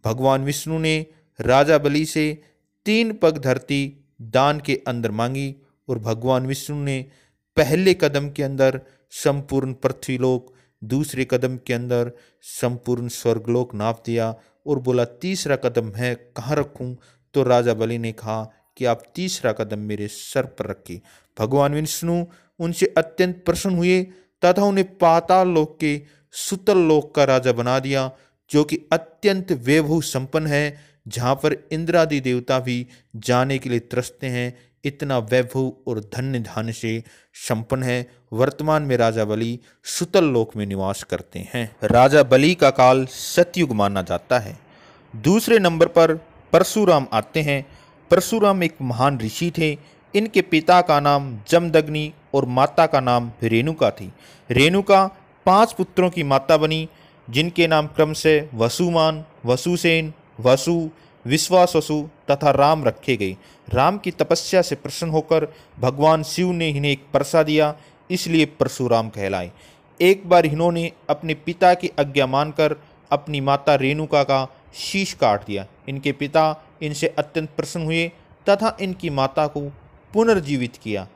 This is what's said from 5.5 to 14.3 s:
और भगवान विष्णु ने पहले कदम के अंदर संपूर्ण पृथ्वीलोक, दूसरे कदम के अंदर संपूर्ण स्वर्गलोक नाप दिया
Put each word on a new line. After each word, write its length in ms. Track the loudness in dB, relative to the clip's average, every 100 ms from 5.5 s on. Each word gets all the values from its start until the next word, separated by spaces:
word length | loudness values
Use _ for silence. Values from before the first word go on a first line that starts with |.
| -12 _ _ -8
और 100 | -6
भगवान 460 | -4 -4 0 0
विष्णु 380 | 0 -6 -8 -8
ने 220 | -6 -8 -10 _ _ _ _ -2
पहले 360 | 0 2 2
कदम 360 | 2 0 -2 -6
के 140 | -6
अंदर 380 | -6 0 0 0 -12 _ _
संपूर्ण 640 | -4 -2 -2 -2 -4 -2
पृथ्वीलोक, 800 | -4 -6 -6 -8 -2 0 -2 -6 _ _ _
दूसरे 440 | -6 -4 -4 -6 -2
कदम 260 | -2 -2 -6
के 160 | -6
अंदर 380 | -6 -2 -2 -2 -8 _ _
संपूर्ण 680 | -18 -6 -6 -4 -4 -4 -4
स्वर्गलोक 680 | -4 -2 -2 0 -2 -2
नाप 280 | -4 -6 -6
दिया 300 | -6 -4 -4